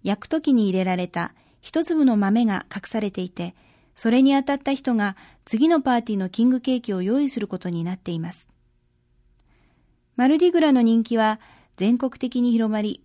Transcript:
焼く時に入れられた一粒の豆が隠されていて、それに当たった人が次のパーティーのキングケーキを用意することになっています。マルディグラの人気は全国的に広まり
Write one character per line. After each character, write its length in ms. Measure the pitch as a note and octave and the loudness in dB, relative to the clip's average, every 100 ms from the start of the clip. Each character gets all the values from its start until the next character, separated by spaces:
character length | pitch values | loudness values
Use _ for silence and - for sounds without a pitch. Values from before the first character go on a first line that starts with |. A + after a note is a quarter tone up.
焼 180 | G3 G#3 | -4 -6
く 60 | - | -4
時 260 | D#4+ D4+ | -4 2
に 160 | B3+ G#3 | 2 2
入 80 | F#3 | 0
れ 60 | |
ら 140 | F#3 F3+ | 0 -2
れ 100 | F3+ | -4
た 260 | - E3+ _ _ _ | -6 -8 _ _ _
一 220 | - D#4+ | -6 -4
粒 220 | E4+ D#4 C4+ | -2 2 2
の 100 | G#3+ | 4
豆 300 | G3 A3 A#3 | 2 2 2
が 220 | G3 - | -2 -6
隠 100 | G3+ - | -14 -8
さ 140 | A3+ | -6
れ 100 | G#3 | -6
て 120 | F#3+ | -6
い 100 | F3+ | -10
て、 240 | - F3 - _ _ _ - | -8 -12 -12 _ _ _ -6
そ 160 | A3+ | 0
れ 100 | A#3+ | 4
に 140 | C4+ C#4 | 4 4
当 80 | |
た 100 | C4+ | 0
っ 40 | C#4 | -4
た 160 | - C4+ | -4 -4
人 180 | - | -2
が 240 | A3+ G#3 G3 - _ - | -2 -2 -6 -20 _ -6
次 220 | A3 D#4 | 0 4
の 140 | E4 | 4
パ 120 | C4 | 2
ー 80 | A#3+ | 0
テ 100 | A#3 | 0
ィ 20 | G3+ | -4
ー 20 | |
の 100 | F#3 | -4
キ 140 | F#3 | 0
ン 80 | A#3+ | 2
グ 100 | B3+ | 2
ケ 140 | B3+ B3+ | 0 -4
ー 60 | |
キ 120 | A#3 | -2
を 80 | F#3+ | -4
用 180 | F#3 B3+ | 0 0
意 80 | C#4+ | 0
す 120 | B3 | -4
る 80 | G#3 | -6
こ 100 | F#3 | -6
と 140 | F3+ | -6
に 120 | E3+ | -6
な 120 | E3+ F#3 | -6 -8
っ 20 | |
て 140 | - | -8
い 80 | E3+ | -8
ま 120 | E3 | -8
す。 160 | F#3 - _ _ _ _ _ _ _ _ _ _ _ _ _ _ _ _ - | -12 -20 _ _ _ _ _ _ _ _ _ _ _ _ _ _ _ _ 0
マ 120 | B3+ | 2
ル 100 | D#4 | 4
デ 120 | F4+ | 4
ィ 20 | |
グ 100 | F4 | 4
ラ 120 | D#4+ | 4
の 100 | C4 | 4
人 180 | A#3 A3+ | 4 2
気 160 | A3 A#3 | 0 0
は 220 | G#3+ G#3+ - _ _ - | 0 -2 -10 _ _ -4
全 220 | F#3+ A#3+ | 0 0
国 140 | C4 | -2
的 300 | - B3+ B3 | -6 -6 -2
に 100 | A#3+ | 0
広 200 | A3+ A3 | 2 0
ま 120 | G#3+ | -2
り 180 | G#3+ - | -4 -8